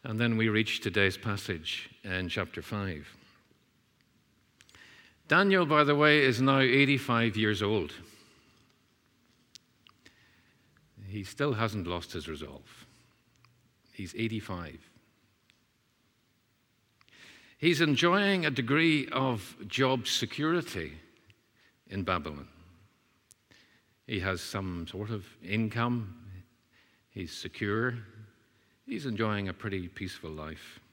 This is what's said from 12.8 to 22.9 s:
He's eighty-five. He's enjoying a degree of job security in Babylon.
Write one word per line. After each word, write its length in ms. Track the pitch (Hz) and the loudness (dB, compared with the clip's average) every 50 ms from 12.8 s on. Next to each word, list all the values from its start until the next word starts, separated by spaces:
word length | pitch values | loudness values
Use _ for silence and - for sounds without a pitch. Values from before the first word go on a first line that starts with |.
| - _ _ _ _ _ _ _ _ _ _ _ - _ _ _ _ _ _ _ _ _ | -20 _ _ _ _ _ _ _ _ _ _ _ -20 _ _ _ _ _ _ _ _ _
He's 220 | _ - 95 87 - | _ -14 -14 -10 -6
eighty-five. 640 | 107 113 113 113 107 - - 95 87 85 76 - - - _ _ _ _ _ _ _ _ _ _ _ _ _ _ _ _ _ _ _ _ _ _ _ _ _ _ _ _ _ _ _ _ _ _ _ _ _ _ _ _ _ _ _ _ _ - - - - - - - - _ _ | -6 -4 -4 -4 -6 -6 -8 -8 -8 -8 -12 -14 -18 -20 _ _ _ _ _ _ _ _ _ _ _ _ _ _ _ _ _ _ _ _ _ _ _ _ _ _ _ _ _ _ _ _ _ _ _ _ _ _ _ _ _ _ _ _ _ -20 -20 -20 -20 -20 -20 -20 -20 _ _
He's 220 | 147 170 170 139 | 2 2 4 4
enjoying 680 | 170 151 143 120 170 175 180 202 202 196 196 185 165 | 4 2 4 4 4 4 4 4 2 2 2 2 0
a 40 | 151 | 0
degree 580 | 135 135 117 113 139 156 165 165 156 147 127 - | -2 -2 0 2 2 4 4 4 2 2 0 -2
of 480 | - 131 135 131 120 104 95 - - - 104 | -2 0 0 0 0 -2 -6 -12 -16 -16 -12
job 400 | 98 - 131 135 127 135 123 110 | -6 0 2 2 2 2 0 -2
security 960 | - - - 123 113 - - 147 156 170 175 165 - - 95 80 71 76 80 - _ _ _ _ _ _ _ _ _ _ _ _ _ _ _ _ _ | -2 -2 -2 -4 -4 -4 -4 -2 -2 -2 -2 -4 -6 -8 -8 -8 -10 -12 -18 -20 _ _ _ _ _ _ _ _ _ _ _ _ _ _ _ _ _
in 160 | 95 98 90 | -8 -6 -2
Babylon. 420 | 95 90 85 76 80 76 73 71 - - - - - - _ _ _ | -2 -2 -2 -4 -8 -12 -12 -16 -18 -20 -20 -20 -20 -20 _ _ _